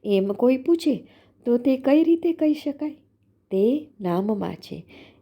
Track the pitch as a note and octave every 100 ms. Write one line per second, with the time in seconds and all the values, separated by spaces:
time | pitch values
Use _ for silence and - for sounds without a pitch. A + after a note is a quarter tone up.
0 | G#3 G3 G3 G3+ B3 C4 D4 E4+ D4+ A3
1 | - - _ _ - A#3+ B3+ C4 C4+ D4
2 | E4 E4 F4 E4 D#4 D4 D4 C#4 D4+ -
3 | _ _ _ _ _ F#3+ G#3+ D4 - _
4 | F#3 F3 G3+ G#3 F3+ - - D#3+ - -
5 | - _